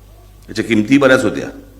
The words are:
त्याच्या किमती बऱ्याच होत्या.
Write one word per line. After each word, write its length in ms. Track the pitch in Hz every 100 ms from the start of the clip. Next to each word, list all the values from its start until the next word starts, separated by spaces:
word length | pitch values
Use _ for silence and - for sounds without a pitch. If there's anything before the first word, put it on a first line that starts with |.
| - - - - -
त्याच्या 200 | 98 107
किमती 320 | 110 107 139
बऱ्याच 260 | 135 131
होत्या. 260 | 107 69 58 - -